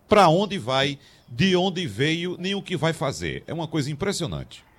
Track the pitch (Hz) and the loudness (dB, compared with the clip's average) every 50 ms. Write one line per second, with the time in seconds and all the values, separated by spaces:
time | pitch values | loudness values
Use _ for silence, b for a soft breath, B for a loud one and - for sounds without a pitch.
0 | _ _ 214 208 190 165 156 175 208 190 202 185 110 120 131 135 135 143 143 143 | _ _ 6 8 8 8 8 6 2 0 -4 -6 -4 -2 0 0 0 0 -2 -6
1 | B B B B B - 123 113 180 190 180 180 180 196 180 175 180 127 98 101 | B B B B B -12 -2 0 2 4 4 2 2 0 -2 -4 -6 -6 -4 -2
2 | 139 156 160 170 170 180 175 165 175 190 202 202 196 - 180 143 143 165 160 - | 0 0 0 -2 -4 -6 -6 -6 -6 -6 -6 -6 -6 -6 -4 -2 0 -2 -2 -2
3 | 160 135 - 73 87 78 65 - - - 139 165 160 151 - 160 127 139 156 139 | -4 -4 -4 -4 -6 -6 -6 -8 -10 -10 -8 -8 -8 -4 -4 -4 -4 -4 -6 -6
4 | - 202 196 - 170 113 82 69 67 - - - _ _ _ | -6 -6 -4 -4 -6 -6 -6 -8 -10 -12 -16 -20 _ _ _